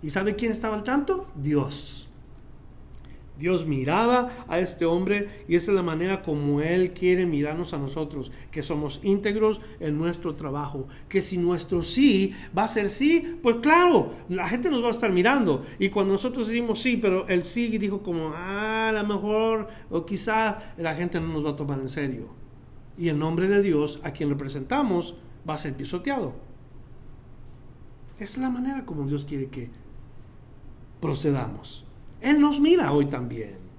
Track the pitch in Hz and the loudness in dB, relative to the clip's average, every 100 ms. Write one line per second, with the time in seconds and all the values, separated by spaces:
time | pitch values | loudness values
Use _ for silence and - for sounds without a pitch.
0 | 156 165 196 208 233 220 220 214 214 269 | -2 0 0 0 -2 -2 -2 -2 0 0
1 | 277 370 - - 139 147 127 - - - | 0 -2 -4 -6 0 2 0 -4 -10 -12
2 | - - - - - - - - - - | -16 -20 -20 -20 -18 -18 -18 -20 -18 -18
3 | - - - - 160 185 156 139 131 175 | -16 -18 -18 -6 0 0 2 0 2 4
4 | 233 247 240 - - 165 185 - 165 170 | 4 4 2 -6 -4 -2 -2 0 0 2
5 | 190 202 202 - - 170 170 196 175 160 | 2 0 -2 -10 0 0 4 2 2 0
6 | 180 190 190 147 143 143 156 180 180 180 | 0 -2 -2 -2 2 2 2 2 2 2
7 | 180 180 180 147 147 156 170 156 139 147 | 2 4 4 0 0 -2 -4 -4 -4 -4
8 | 151 147 127 - - 156 143 151 147 143 | -6 -6 -10 -12 -12 -8 -4 -2 -4 -4
9 | 208 196 202 208 214 214 - - 160 147 | 2 2 2 2 2 0 -6 -6 -4 0
10 | 165 175 175 147 147 139 143 143 135 - | 0 -2 -6 -6 -6 -6 -6 -8 -10 -12
11 | - 196 - 180 175 175 175 180 165 - | -2 -2 0 0 2 0 0 -2 0 6
12 | 277 196 190 - - 185 220 226 202 - | 6 6 2 -2 -6 -2 0 2 0 2
13 | 285 330 - - 240 233 277 330 359 262 | 4 4 2 0 2 4 6 8 8 6
14 | - - - 185 180 240 247 269 240 233 | 4 -6 -6 -4 -2 0 0 2 2 2
15 | 226 180 190 277 202 131 - - 196 202 | 2 4 6 6 4 2 -2 -2 0 2
16 | 196 196 247 254 220 233 240 220 254 233 | 2 2 0 -2 -2 0 0 0 2 2
17 | 220 185 180 180 175 240 240 220 202 196 | 2 2 2 0 0 -2 0 0 0 -2
18 | 196 170 160 156 180 196 214 220 220 214 | -4 -4 -4 -6 -6 -4 -2 0 0 0
19 | 208 202 208 214 220 226 208 - - 175 | 0 0 2 2 2 2 -2 -12 -4 -4
20 | 160 196 - 220 220 202 - - 165 151 | -2 -4 0 2 2 -2 -8 -6 -4 -2
21 | 175 170 160 156 147 143 143 139 131 156 | -2 -2 -2 -2 -2 -2 -4 -4 -4 -4
22 | 139 123 - - - - - - - - | -4 -4 -10 -14 -18 -18 -20 -20 -18 -2
23 | 170 147 156 170 190 202 202 151 147 - | 0 2 2 2 4 6 6 4 2 -2
24 | 151 143 147 139 139 139 131 269 269 180 | -8 -4 -2 0 -4 -8 -2 0 2 0
25 | 170 - - - - 156 151 - - 180 | -2 -10 -18 -16 -8 -6 -6 -6 -6 -4
26 | 226 277 165 - - - - - - - | -2 -2 -4 -8 -16 -20 -20 -20 -18 -18
27 | - - - - - - - - - - | -18 -18 -18 -18 -18 -18 -18 -20 -20 -18
28 | - - 202 - 262 247 254 277 262 151 | -20 -12 -8 -4 -2 -2 -2 -4 -6 -6
29 | 139 143 143 143 135 131 117 - - - | -2 -4 -4 -6 -6 -8 -10 -12 -18 -18
30 | - - - - - - - - - - | -18 -18 -18 -20 -20 -20 -18 -18 -20 -8
31 | 160 139 151 139 113 104 - - - - | -4 -2 0 0 -2 -8 -14 -16 -18 -18
32 | - - 254 294 294 285 294 349 151 147 | -18 -6 2 6 6 6 6 6 6 4
33 | 139 139 123 117 104 98 - | 2 0 -6 -8 -8 -12 -18